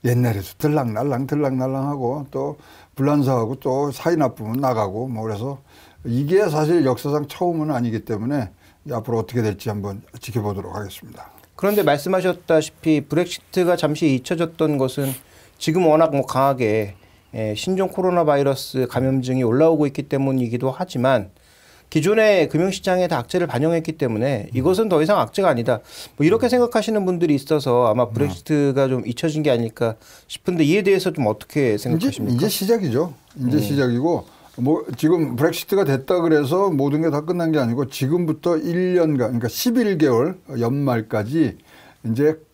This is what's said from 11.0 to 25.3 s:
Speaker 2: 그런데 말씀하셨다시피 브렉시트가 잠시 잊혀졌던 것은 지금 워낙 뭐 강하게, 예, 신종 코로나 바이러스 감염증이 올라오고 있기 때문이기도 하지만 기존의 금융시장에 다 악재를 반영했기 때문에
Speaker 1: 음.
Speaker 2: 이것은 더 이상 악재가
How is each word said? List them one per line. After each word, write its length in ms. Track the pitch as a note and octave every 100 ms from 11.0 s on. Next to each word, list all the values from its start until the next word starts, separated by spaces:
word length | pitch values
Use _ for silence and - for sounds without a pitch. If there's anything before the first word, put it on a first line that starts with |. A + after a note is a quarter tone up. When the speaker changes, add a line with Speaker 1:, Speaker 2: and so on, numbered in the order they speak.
| - - - - _ -
Speaker 2:
그런데 280 | G3 G#3
말씀하셨다시피 1200 | D3+ C#3+ F3+ F#3 F3+ F3 - D#3+ D3+ _ D#3+ D3+ D3
브렉시트가 680 | D3+ F3 - _ F#3 F3 E3+
잠시 380 | D3+ D3 D#3+ C3
잊혀졌던 600 | - E3 E3 - D#3 C#3+
것은 340 | C3 C#3 C3+ C3 - - - _
지금 280 | - D#3+ E3+
워낙 300 | D#3 D#3+ C#3
뭐 100 | B2+
강하게, 680 | C3 C3+ C3+ A2+ G#2+ G2+ F#2 _ _ _ A#2
예, 180 | A2 G#2
신종 340 | - F#3 F#3+
코로나 340 | F#3+ F#3 F3
바이러스 640 | D#3 C#3+ C#3 C3 - C3 B2
감염증이 540 | B2+ C3 C3+ B2+ C3
올라오고 420 | A#2+ B2+ D#3+ D#3+ D3
있기 160 | C#3+
때문이기도 680 | C3+ C#3 C#3 C3 B2 A#2+ C3
하지만 580 | B2+ F#3 - B2+ B2+ F#2+ _ _ _ _ - _
기존의 600 | D#3 D#3 A3 A3 G3 D3
금융시장에 580 | D#3 F#3+ F#3+ - F#3 F3+
다 100 | D3
악재를 300 | A#2+ F#3 F3
반영했기 460 | A#2+ D#3 E3+ E3
때문에 500 | D#3 C3 A2 B2+ B2 G2+
Speaker 1:
음. 120 | A#2
Speaker 2:
이것은 320 | C#3 F#3 A3
더 120 | E3
이상 180 | D#3+ G3+
악재가 300 | A2+